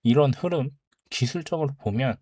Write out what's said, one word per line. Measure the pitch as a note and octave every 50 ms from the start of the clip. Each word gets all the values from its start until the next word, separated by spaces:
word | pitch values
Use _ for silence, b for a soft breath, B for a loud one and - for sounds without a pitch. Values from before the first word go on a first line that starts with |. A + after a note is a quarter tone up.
이런 | _ A#2 A#2 D3 D3 C#3 C3
흐름 | - - F3+ F3 D#3 B2+ C#3 C#3 _ _ _ _ _ _ _
기술적으로 | - - B2+ B2 - F3 D#3 - F3 D#3+ D#3 C#3 C#3
보면 | _ - G#2+ G2+ A#2 C3+ B2+ G#2+ _